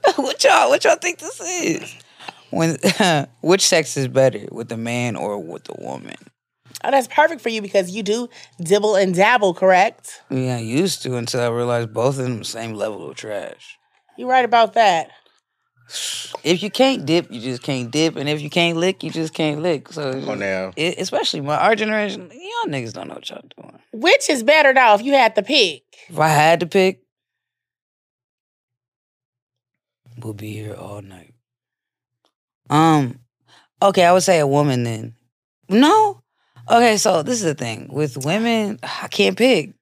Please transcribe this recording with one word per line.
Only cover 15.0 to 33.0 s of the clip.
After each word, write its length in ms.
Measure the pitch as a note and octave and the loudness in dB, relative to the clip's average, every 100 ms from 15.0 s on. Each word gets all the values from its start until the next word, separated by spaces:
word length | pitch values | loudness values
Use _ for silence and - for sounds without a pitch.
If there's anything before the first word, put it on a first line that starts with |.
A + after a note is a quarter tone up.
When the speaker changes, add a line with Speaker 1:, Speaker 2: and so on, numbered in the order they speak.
| - _ _ _ _ _ _ _ _ - - - - - | -4 _ _ _ _ _ _ _ _ -10 -8 -10 -12 -8
Speaker 1:
If 180 | D3 F3 | -2 -2
you 80 | G3+ | -2
can't 340 | - C4 C4 C#3 | 2 2 2 0
dip, 260 | E3 - | -2 -2
you 80 | A#2+ | -10
just 220 | A#2+ B2 | -8 -8
can't 280 | - C3+ A#2+ | -6 -6 -4
dip. 260 | D3 D#3+ - | -2 -2 -2
And 120 | C#3 | -6
if 140 | D3+ | -6
you 80 | D3 | -4
can't 260 | F3 E3+ E3 | 0 0 0
lick, 240 | F3+ F#3 | -2 -2
you 80 | D#3 | -8
just 220 | D#3+ D#3+ | -6 -8
can't 260 | - D#3 D3 | -4 -4 -2
lick. 280 | E3+ D3 B2 | -2 -4 -6
So 200 | - C#3+ | -10 -8
it's 100 | C3 | -6
Speaker 3:
Come 80 | A#2+ | -8
on 40 | G#2 | -6
Speaker 1:
just, 20 | |
Speaker 3:
now. 320 | G2 F#2+ F#2+ F#2+ | -4 -4 -6 -4
Speaker 1:
it, 220 | E3 - | -4 -4
especially 400 | F#3+ - - - | -6 -4 -4 -6
my, 160 | C#3 D3+ | -4 0
our 180 | F#3+ | 0
generation, 560 | A3 G#3+ G#3+ G#3 G3+ - | 0 -2 -4 -4 -8 -14
y'all 380 | A#3+ F#4 A#4 G#4+ | -18 -12 -8 -6
niggas 200 | C#3 A#2+ | -6 -8
don't 160 | - - | -12 -14
know 60 | |
what 140 | - - | -14 -16
y'all 120 | - - - | -18 -20 -20
doing. 200 | - - _ | -20 -20 _
Speaker 2:
Which 360 | A3 D#4 C#5 - | -2 2 2 2
is 140 | C#4+ | -2
better 300 | A3+ D#4 C#4+ | 4 6 6
now 200 | C4 B3 | 6 6
if 80 | G#3 | 6
you 120 | A#3+ | 4
had 200 | C#4 A3+ A3 | 4 4 2
to 60 | |
pick? 400 | G3 D4 F#3+ C#3+ _ _ - | 0 2 2 -2 _ _ -14
Speaker 1:
If 100 | E3 | 0
I 100 | D#3 | 2
had 320 | D3+ D#3 E3 | 6 6 4
to 60 | E3+ | 2
pick, 340 | G3 F#3 F#3+ _ _ _ _ _ _ _ _ _ _ _ _ _ _ _ _ _ _ _ _ _ _ _ _ _ _ _ _ _ _ _ A#2+ | 2 2 0 _ _ _ _ _ _ _ _ _ _ _ _ _ _ _ _ _ _ _ _ _ _ _ _ _ _ _ _ _ _ _ -16
we'll 120 | A#2 | -14
be 180 | G#2+ G#2+ | -12 -12
here 220 | G#2+ G#2+ | -12 -12
all 260 | G#2 G2 G2+ | -14 -14 -16
night. 300 | G2 F#2 D#2+ _ _ _ _ _ _ _ _ _ _ _ _ _ _ | -18 -20 _ _ _ _ _ _ _ _ _ _ _ _ _ _ _
Um, 480 | C#3+ E3 D#3 | 4 4 4